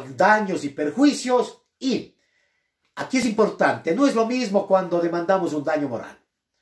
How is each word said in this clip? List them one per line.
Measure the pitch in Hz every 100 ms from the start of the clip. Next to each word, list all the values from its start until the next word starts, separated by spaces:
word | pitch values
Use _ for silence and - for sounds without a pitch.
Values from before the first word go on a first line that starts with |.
| 127 135
daños | 185 214 196 165 139
y |
perjuicios. | - 151 180 285 226 254 247 - - _ -
Y | 262 202 - _ _ _ _ _ _ _ _ -
aquí | - 262
es | 240
importante, | 208 202 - 151 120 - 202
no | 277
es |
lo | 226 220
mismo | 254 233 196 -
cuando | 190 180 170
demandamos | 170 170 170 190 165
un | 147
daño | 139 156 143
moral. | 113 - - _ _ _ _